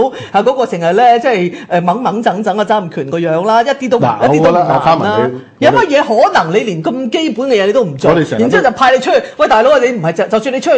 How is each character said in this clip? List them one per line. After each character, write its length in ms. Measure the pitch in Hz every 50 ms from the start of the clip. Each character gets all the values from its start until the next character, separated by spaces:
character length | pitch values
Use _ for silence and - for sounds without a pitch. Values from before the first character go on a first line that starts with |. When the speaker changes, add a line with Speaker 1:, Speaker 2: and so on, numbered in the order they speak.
| 247 262 - - 120 -
Speaker 1:
啊 100 | - 196
嗰 100 | 214 247 269
個 100 | 269 240
成 120 | - 202 170
日 120 | 170 165
呢， 260 | 180 214 247 240 240 233
即 80 | - 262
係， 260 | 233 185 180 175 - - - -
誒， 140 | 175 175 175
懵 160 | 180 185 247
懵 220 | 247 165 190 226
整 200 | 233 226 175 202
整 140 | 220 202 185
嘅 80 | 320 311
曾 240 | - 214 214 185 160
蔭 40 | -
權 160 | 170 135 139
個 80 | 165 170
樣 240 | 170 165 160 165 185
啦， 160 | 220 220 233
一 40 | 240 285
啲 200 | 277 277 262 233
都 100 | 247 226
唔， 40 |
Speaker 2:
嗱， 300 | 123 120 110 104 123 127 147
Speaker 1:
一 40 | 156
啲 20 | 160
都 60 | 175
唔 20 |
難 0 |
啦。 0 |
Speaker 2:
我 0 |
覺 0 |
得 80 | 175 175 175
阿 140 | - - 151
卡 140 | 127 160 165
文 360 | 151 190 202 214 214 - -
你， 80 | 127 - - - - _ 277
Speaker 1:
有 60 | 320
乜 160 | 427 480 427
嘢 160 | 320 269 294
可 300 | - - 214 233 330 403
能 200 | 381 208 170 160
你 80 | 175 226 262
連 180 | 220 175 160
咁 280 | 160 330 247 262 269 220
基 200 | - 330 320 294
本 180 | 214 240 262 277
嘅 140 | 240 202
嘢 40 | 190
你 60 | 202
都 120 | 208 262 226
唔 100 | 165 135
做， 140 | 131 - -
Speaker 2:
我 60 | 165
哋 120 | 170 147 -
成 80 | 123
日 60 | 214
都 60 | 226 254
Speaker 1:
然 20 |
之 60 | -
後 60 | - -
就 60 | 247
派 200 | 226 - 262 -
你 60 | 262 262
出 120 | - 339
去？ 100 | 330 247 - - -
喂， 100 | - 302
大 160 | 226 233 220
佬 80 | 226 -
啊， 80 | 302 254
你 140 | 247 254
唔 100 | 247 202
係 100 | 156 165
就， 120 | 185 220 185
就 140 | 185 220 214
算 120 | 220 277 247
你 20 | 269
出 120 | - 339
去 40 | 294